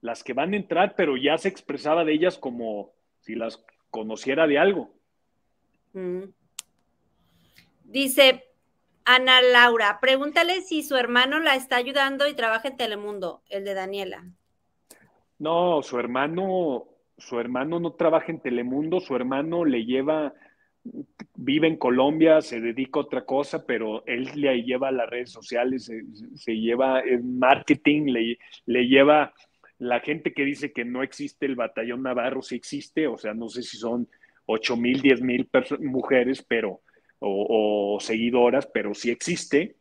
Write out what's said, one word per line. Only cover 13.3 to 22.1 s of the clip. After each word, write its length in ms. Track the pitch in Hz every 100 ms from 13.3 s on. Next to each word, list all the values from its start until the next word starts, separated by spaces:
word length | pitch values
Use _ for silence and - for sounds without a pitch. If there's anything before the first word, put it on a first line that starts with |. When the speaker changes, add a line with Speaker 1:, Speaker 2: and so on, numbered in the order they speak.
| - _
Speaker 2:
el 160 | 202
de 100 | 196
Daniela. 500 | 190 190 196 185 - 180 180 _ _ _ _ _ - _ _ _ _
Speaker 1:
No, 440 | 147 170 180 160
su 160 | - 123
hermano, 880 | 117 127 143 170 190 185 165 123 - _ _ _
su 220 | - 120
hermano 400 | 117 127 143 170
no 120 | 170
trabaja 360 | - 165 160 -
en 100 | 160
Telemundo, 600 | 135 120 123 135 156 180
su 160 | 180 127
hermano 480 | 123 135 156 170
le 200 | 165 123
lleva, 480 | 113 127 139 156 151 - _ _ _ _ - - - _ -
vive 320 | - 127 147 160
en 100 | 160
Colombia, 640 | 135 127 135